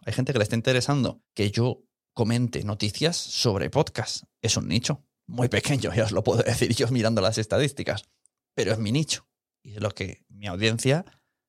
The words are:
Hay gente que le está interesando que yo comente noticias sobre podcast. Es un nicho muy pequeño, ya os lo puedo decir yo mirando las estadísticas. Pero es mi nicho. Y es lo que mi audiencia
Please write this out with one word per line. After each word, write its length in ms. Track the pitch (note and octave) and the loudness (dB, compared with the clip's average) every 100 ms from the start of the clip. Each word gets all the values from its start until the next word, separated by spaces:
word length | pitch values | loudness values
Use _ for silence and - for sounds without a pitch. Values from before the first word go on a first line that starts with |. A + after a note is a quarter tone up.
| - | -6
Hay 80 | |
gente 180 | G#2+ C3 | -2 0
que 80 | B2+ | 2
le 40 | |
está 120 | G2+ A2+ | 2 2
interesando 680 | C3+ B2+ B2 C#3+ A2+ - _ | 2 2 2 2 0 -2 _
que 180 | - G2+ | -2 0
yo 320 | A2+ B2 - _ _ _ | 2 0 0 _ _ _
comente 500 | - G#2+ A#2+ B2 - | -2 0 2 0 -2
noticias 540 | G#2 G#2 A2 - D3+ F3 | -4 -2 -4 0 -2 -2
sobre 520 | - - A#2+ F#2+ D2+ | -6 -2 0 0 0
podcast. 540 | C#3 - - - - - _ | 0 0 -2 -8 -8 -12 _
Es 140 | A2 A2+ | -2 0
un 120 | - | 0
nicho 360 | G#2+ - C#3+ _ _ - | -2 0 -6 _ _ -12
muy 220 | B2 B2 | -2 0
pequeño, 460 | G2+ - C#3 F#2 | 0 0 0 0
ya 100 | G2 | 0
os 80 | G#2+ | 2
lo 120 | G#2 | 2
puedo 200 | A2 A2+ | 2 2
decir 300 | - A#2 A#2+ A2+ | 2 2 2 2
yo 120 | A#2+ | 2
mirando 320 | B2+ A2 A2+ | 2 2 2
las 160 | F#2+ A2 | 2 0
estadísticas. 640 | A2 G2+ C#3+ - - G#2 - _ _ _ _ | 0 0 0 -2 -6 -6 -8 _ _ _ _
Pero 180 | - A#2 | -4 -2
es 80 | A2 | 0
mi 120 | G#2+ | 0
nicho. 360 | C3+ D#3+ - _ _ _ _ | 0 0 -4 _ _ _ _
Y 100 | - | -18
es 80 | G2+ | -6
lo 100 | G2+ | -6
que 320 | - F#2+ - _ | -4 -8 -10 _
mi 180 | G2+ G#2 | -14 -8
audiencia 580 | F2+ A2+ A2+ C3 D3+ - _ _ _ | 0 0 2 2 0 -2 _ _ _